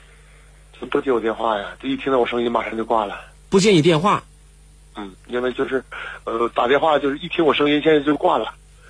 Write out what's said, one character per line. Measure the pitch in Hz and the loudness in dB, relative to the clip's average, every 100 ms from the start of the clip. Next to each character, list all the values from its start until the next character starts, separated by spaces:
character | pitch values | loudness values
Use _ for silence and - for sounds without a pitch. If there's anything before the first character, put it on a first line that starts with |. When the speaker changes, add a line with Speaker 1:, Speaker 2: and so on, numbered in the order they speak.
| - - - - - - - - 123 | -20 -20 -20 -20 -20 -20 -20 -16 -4
Speaker 1:
不 | 143 | -4
接 | 139 | 0
我 | 117 | -2
电 | 110 | -2
话 | 107 113 104 | -4 -2 -2
呀！ | 98 - | -6 -10
这 | 135 | -8
一 | 135 | -6
听 | 139 | 0
到 | 131 | 0
我 | 117 | 0
声 | 120 | 0
音 | 120 | -2
马 | 117 | -2
上 | 107 113 | -2 -6
就 | |
挂 | 113 113 | -2 0
了。 | 101 - - - - | -2 -6 -18 -20 0
Speaker 2:
不 | 196 | 2
接 | 208 | 4
你 | 175 | 6
电 | 160 151 | 6 4
话？ | 202 160 - - - _ - - - - | 2 -2 -4 -20 -20 _ -20 -20 -20 -16
Speaker 1:
嗯， | 98 95 - | -16 -16 -8
因 | 123 | -4
为 | 127 | -4
就 | 123 127 | -2 -2
是， | 131 - - - - | -4 -6 -14 -14 -12
呃， | - 113 117 | -6 -2 -2
打 | - 123 | 0 2
电 | 139 | 2
话 | 156 143 | 4 2
就 | 139 | 0
是 | 147 | -4
一 | 170 | -6
听 | - | 0
我 | 151 | 2
声 | 123 147 | 2 2
音 | 147 | 2
现 | 156 | 4
在 | 151 | 2
就 | 143 143 | 2 0
挂 | 175 139 | 2 0
了， | - - - - - | -2 -10 -20 -20 -20